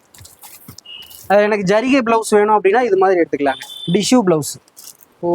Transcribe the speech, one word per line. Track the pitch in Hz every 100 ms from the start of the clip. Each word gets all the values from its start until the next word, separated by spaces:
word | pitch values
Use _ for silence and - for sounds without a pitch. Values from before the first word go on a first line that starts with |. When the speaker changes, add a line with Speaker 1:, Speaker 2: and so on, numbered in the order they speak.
| _ - - _ - - - - - - - - -
Speaker 1:
அது | 196 208
எனக்கு | 214 185
ஜரிகை | 214 254 277 226
பிளவுஸ் | 226 214 208
வேணும் | 208 214
அப்படின்னா | 185 226 247
இது | 190
மாதிரி | 190 180
எடுத்துக்கலாங்க. | 160 143 139 - - - - 175
டிஷ்யூ | - 254 185
பிளவுஸ். | 156 135 - _ - - - - _
Speaker 2:
ஓ, | 170